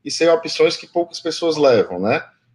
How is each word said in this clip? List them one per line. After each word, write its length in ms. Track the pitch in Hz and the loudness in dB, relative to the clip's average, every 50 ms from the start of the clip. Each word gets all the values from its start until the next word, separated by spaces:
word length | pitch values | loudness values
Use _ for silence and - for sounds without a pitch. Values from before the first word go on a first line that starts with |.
| _ | _
e 60 | 147 | -12
ser 200 | - - 160 170 | -4 0 2 2
opções 460 | 165 - - 156 - - 233 - 165 | 2 2 0 -4 -2 0 0 0 0
que 100 | - - | -4 -10
poucas 320 | - _ 175 170 175 - - | -8 _ -4 -4 -4 -8 -10
pessoas 380 | - 165 156 - 175 170 156 | -8 -8 -8 -4 -4 -4 0
levam, 420 | 151 147 - 160 107 - - 92 90 | 2 4 4 4 4 2 0 -4 -4
né? 260 | 92 107 131 160 - - _ _ _ _ _ | -2 -2 -2 -2 -4 -8 _ _ _ _ _